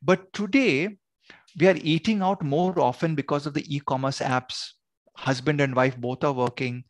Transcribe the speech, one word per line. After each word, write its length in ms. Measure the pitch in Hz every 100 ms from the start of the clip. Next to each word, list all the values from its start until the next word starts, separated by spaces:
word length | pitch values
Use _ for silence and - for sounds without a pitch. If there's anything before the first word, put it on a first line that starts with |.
But 300 | 135 185 -
today, 640 | - 202 269 254 135 180 208 _ _ _ - _ -
we 80 | 180
are 80 | 175
eating 400 | 151 160 185 220
out 200 | 190 196
more 360 | 151 143 180 180
often 340 | 131 123 175
because 320 | 156 135 147 143
of 80 |
the 100 | 143 -
e-commerce 460 | 143 - 131 135 139
apps. 520 | - 127 127 - - - _ _ _ -
Husband 440 | - 131 127 147
and 140 | 139
wife 220 | 127 131 127
both 280 | 120 127
are 80 | 151
working. 520 | 135 123 - 131 123 123